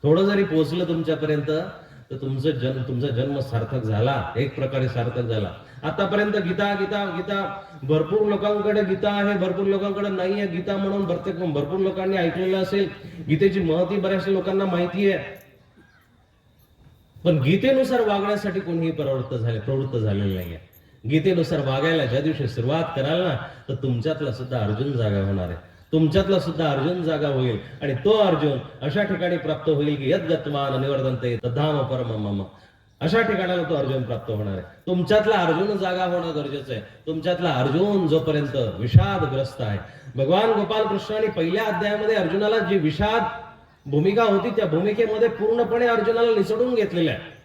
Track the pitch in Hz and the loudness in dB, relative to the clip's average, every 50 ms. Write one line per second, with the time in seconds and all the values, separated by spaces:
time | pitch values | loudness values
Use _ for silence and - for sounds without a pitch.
0 | - 143 156 175 196 202 202 196 196 - 156 160 156 135 160 180 180 165 165 165 | 4 4 4 4 4 2 2 2 0 2 2 2 2 2 0 -2 -2 -2 -2 -2
1 | 160 156 156 - 156 151 151 147 135 147 156 160 185 196 - - - - - - | 0 -2 -2 -2 0 -2 -2 -2 0 -2 -2 -2 -4 -6 -10 -16 -20 -20 -20 -20
2 | - _ 127 127 - 135 135 131 131 160 143 127 123 135 127 127 123 - 127 120 | -16 _ -12 -8 -6 -6 -4 -2 -2 -2 -2 0 -2 -2 -2 -2 -4 -4 -4 -2
3 | 127 139 113 120 127 139 143 139 127 - - 113 110 - 135 127 110 110 107 104 | -2 -2 -2 -2 -2 -2 -2 -4 -4 -4 -2 -4 -4 -2 -4 -4 -2 -2 0 2
4 | 117 131 139 120 87 - - 113 135 131 - - 135 131 - 135 127 117 - 120 | 2 2 0 0 -4 -4 -4 -2 -4 -4 -2 -4 -6 -2 -2 -2 -2 0 -2 -2
5 | 117 120 - 127 120 113 113 110 101 87 - - - - - - - 151 160 - | -4 -2 -2 -4 -2 -2 -2 -2 -2 -4 -6 -12 -18 -20 -20 -8 -6 -6 -2 0
6 | 196 180 196 208 208 208 208 208 180 170 185 190 202 202 202 190 196 - 214 202 | 0 0 2 0 0 2 0 0 0 -2 0 0 0 0 0 0 -2 -2 -2 -4
7 | 202 190 165 170 180 202 202 196 190 180 - - - - - 151 139 135 156 156 | -4 -4 -4 -6 -6 -4 -4 -4 -4 -4 -8 -10 -14 -16 -16 -12 -2 0 2 2
8 | - - 196 214 214 208 202 185 202 208 208 208 196 214 208 208 208 185 190 190 | 2 2 2 2 2 2 2 0 2 0 0 2 2 2 2 2 2 0 0 0
9 | - 214 202 202 202 202 202 185 185 185 180 190 196 196 196 190 196 202 196 202 | 0 0 0 2 0 0 2 0 0 0 0 0 0 0 0 0 0 -2 -2 -2
10 | 202 202 190 185 180 185 202 208 202 185 165 175 180 202 196 190 196 190 196 202 | -2 -2 -2 -2 -2 -2 -2 -2 -2 -2 -4 -4 -4 -2 -2 -2 0 -2 0 -2
11 | 196 170 175 170 - 196 180 165 180 165 147 143 143 - 180 196 196 190 180 190 | -2 -2 -2 -4 -4 -6 -6 -4 -4 -2 0 -2 -2 -2 0 0 0 0 0 -2
12 | 185 190 196 190 170 165 165 175 185 185 190 190 185 185 202 202 196 160 - - | -2 -2 0 0 0 0 0 0 0 0 2 0 0 0 0 0 0 0 -2 -10
13 | - - - - - 123 151 160 202 196 180 196 180 160 156 170 185 175 202 196 | -16 -16 -14 -12 -2 -2 2 4 4 4 4 2 0 2 2 2 2 0 0 -2
14 | 180 190 196 185 175 190 196 185 175 190 190 196 196 190 180 175 175 175 175 190 | 0 0 0 0 0 0 0 0 0 0 0 0 0 2 0 0 0 0 0 2
15 | 202 196 190 151 127 - - - - - - _ _ _ _ - - _ _ _ | 2 2 2 2 -4 -8 -14 -16 -20 -20 -20 _ _ _ _ -20 -20 _ _ _
16 | _ _ _ _ _ _ _ _ _ _ _ _ _ _ _ _ - - - _ | _ _ _ _ _ _ _ _ _ _ _ _ _ _ _ _ -20 -20 -20 _
17 | _ _ _ - - 175 165 151 123 139 180 202 - 262 269 262 262 - 254 240 | _ _ _ -2 2 2 2 4 4 4 2 4 4 4 4 4 4 2 2 2
18 | 226 208 202 202 196 208 214 196 - 202 175 190 - 170 170 165 165 165 160 156 | 2 2 2 0 0 0 -2 -2 -2 -4 -4 -4 -4 -2 -2 -2 -2 -2 -2 -2
19 | 147 135 135 131 123 - 131 120 110 117 113 107 101 - 139 135 135 131 127 120 | -2 -2 -2 -2 -4 -4 -4 -4 -2 -2 -2 -2 -2 -2 -2 -2 -2 -2 -2 -2
20 | 107 104 98 101 101 98 95 92 90 85 82 80 - - _ - _ _ _ - | 0 0 0 0 0 -2 -2 -4 -6 -8 -10 -14 -16 -20 _ -20 _ _ _ -12
21 | - 110 139 156 151 190 180 170 160 - 175 151 139 131 131 135 147 165 165 160 | -6 0 0 2 2 2 2 2 0 0 0 -2 0 0 0 0 0 2 2 0
22 | 139 123 117 135 143 160 151 - 143 117 - - 113 127 147 165 165 - - 139 | 0 0 0 0 0 0 -2 -2 -4 -4 -4 -2 -2 0 0 0 -2 -2 -4 -4
23 | 131 143 160 175 185 175 135 110 - - - - - - 135 - - 131 123 117 | -2 0 0 0 0 0 -2 -4 -6 -10 -14 -18 -10 -8 -8 -4 -2 -2 -2 0
24 | 110 156 156 156 151 135 107 - 127 123 131 123 104 101 104 104 131 143 139 120 | 0 -2 -2 -2 -4 -6 -6 -6 -8 -4 -2 -2 0 0 0 -2 -2 -2 0 0
25 | 113 107 101 98 98 98 98 95 90 87 87 82 - - - - - _ - 156 | 0 0 0 0 0 0 0 -2 -2 -4 -6 -10 -12 -18 -20 -20 -10 _ 2 2
26 | 160 151 - 190 196 190 196 180 - 170 156 147 165 151 143 135 135 165 180 180 | 2 4 4 2 2 4 2 2 0 -2 -4 -2 0 0 0 0 0 0 -2 -2
27 | 165 156 156 147 151 143 139 127 127 123 110 101 - - - - - 143 131 113 | -2 -2 0 0 0 0 0 0 0 0 -2 -4 -6 -12 -14 -8 -6 -4 -4 0
28 | - 196 214 214 208 190 170 143 147 147 135 120 - - - - - 147 147 202 | 2 4 4 6 4 4 4 2 2 0 0 -2 -6 -10 -12 -8 -6 -4 0 0
29 | 202 190 190 165 175 175 175 170 135 151 156 - - 170 156 143 147 147 147 135 | 0 0 -2 -2 0 -2 -2 -2 -2 -4 -4 -2 0 0 2 2 2 0 0 -2
30 | 139 131 165 196 165 160 165 156 - 147 143 143 139 139 131 127 135 139 139 131 | 0 2 2 2 2 0 -2 -2 -2 -4 -4 -2 -2 -2 -2 -2 0 0 0 0
31 | 131 131 127 117 - 123 120 107 - 123 117 143 147 156 151 143 131 113 131 127 | 0 -2 -2 -2 -2 -2 -4 -2 -4 -4 -2 0 0 0 2 0 0 -2 -2 -4
32 | 123 117 113 107 104 101 101 98 95 - - - - - _ _ _ _ _ _ | -4 -4 -4 -4 -4 -2 -4 -4 -6 -8 -12 -20 -20 -20 _ _ _ _ _ _
33 | - 165 180 226 220 - 208 180 185 180 180 175 165 143 170 143 127 120 135 131 | -2 2 2 2 2 2 0 0 0 0 0 -2 0 0 0 -2 0 0 -2 -2
34 | 123 110 120 110 - - 110 104 104 101 98 92 90 - - - _ - 180 180 | -2 -4 -6 -6 -4 -6 -4 -4 -4 -4 -4 -6 -8 -12 -18 -12 _ -2 0 0
35 | 175 - 214 214 208 214 220 196 175 160 160 160 196 208 208 190 190 185 180 185 | 2 4 4 4 6 4 2 4 4 2 2 2 2 0 0 0 0 -2 0 0
36 | 185 180 175 175 165 165 151 147 143 135 139 143 123 - 127 107 101 - - - | 0 0 0 -2 -2 -2 -4 -4 -4 -4 -6 -8 -8 -8 -8 -8 -8 -12 -18 -14
37 | - 156 156 160 - - 175 - 180 170 127 127 127 139 135 165 190 208 202 196 | -8 -6 -6 -4 -2 -2 -2 0 0 0 2 2 2 2 2 2 2 4 4 2
38 | 180 151 147 160 - 156 151 147 143 135 123 139 120 107 87 85 110 120 - - | 2 4 2 2 2 2 0 0 0 0 -2 -2 -2 -2 -2 -4 -4 8 8 8
39 | - 101 196 190 160 139 131 - - - - - 120 107 101 95 - - - - | 8 8 0 -2 -2 -2 -2 -2 -4 -4 -4 -6 -6 -4 -4 -6 -6 -10 -18 -20
40 | - 135 - 131 135 135 175 196 226 226 220 208 202 - 220 220 214 190 196 196 | -20 -12 -2 -2 2 4 4 4 4 4 4 2 2 0 0 0 0 0 0 -4
41 | - - 214 214 220 208 - 170 165 165 180 208 226 214 196 175 208 208 208 208 | -4 -4 -2 0 0 0 0 0 0 0 0 0 0 0 0 0 0 0 0 0
42 | 214 214 226 208 180 160 170 196 208 208 220 226 196 170 196 196 151 156 151 - | 0 2 2 2 2 0 0 0 2 2 2 2 2 2 2 2 2 2 0 0
43 | 202 214 220 233 226 - - - - - - - - _ _ _ _ 139 139 147 | 0 2 2 0 0 -2 -6 -8 -14 -16 -20 -20 -20 _ _ _ _ -2 0 2
44 | 165 190 208 226 233 214 196 196 - 233 - 220 208 170 151 165 185 208 208 214 | 2 4 4 4 4 4 4 2 2 0 0 0 0 2 0 2 2 0 2 2
45 | 233 214 214 214 233 233 226 - 208 214 226 240 233 - 226 240 247 240 233 226 | 2 2 2 2 2 2 2 0 0 0 2 2 2 0 2 2 2 2 2 2
46 | 202 208 226 233 233 233 226 208 190 - 214 220 240 254 247 226 208 - - 170 | 2 2 2 4 4 4 4 2 2 2 2 2 2 2 2 0 0 0 0 0
47 | 165 156 107 90 - - - - - | 0 0 0 -4 -8 -14 -18 -20 -20